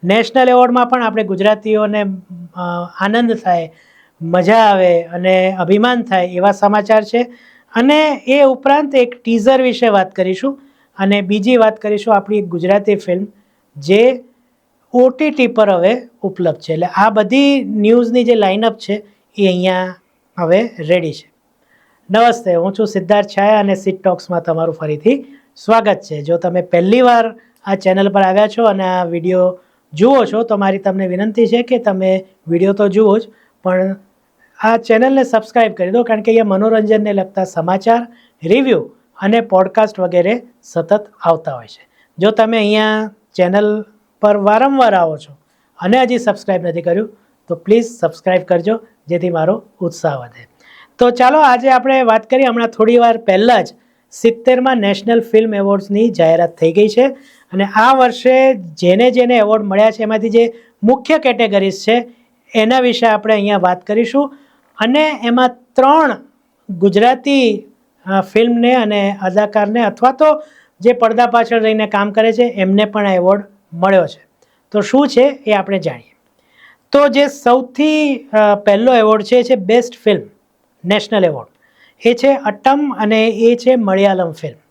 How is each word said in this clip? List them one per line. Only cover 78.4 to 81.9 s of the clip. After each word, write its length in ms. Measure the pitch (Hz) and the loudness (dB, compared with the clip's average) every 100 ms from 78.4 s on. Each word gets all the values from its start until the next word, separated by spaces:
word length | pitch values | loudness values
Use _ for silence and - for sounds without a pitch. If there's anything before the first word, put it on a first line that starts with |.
| 208 | 2
પહેલો 400 | 202 208 202 240 | 2 2 2 2
એવોર્ડ 280 | 254 214 214 | 2 2 0
છે 140 | 202 247 | 2 0
એ 60 | |
છે 120 | 240 | 2
બેસ્ટ 400 | 247 185 233 240 - | -2 0 0 0 -4
ફિલ્મ 240 | - 185 - _ _ _ _ _ | -2 -2 -4 _ _ _ _ _
નેશનલ 400 | 175 208 208 214 | -4 -4 -2 -2
એવોર્ડ, 240 | 180 139 113 _ _ _ _ | -2 -2 -14 _ _ _ _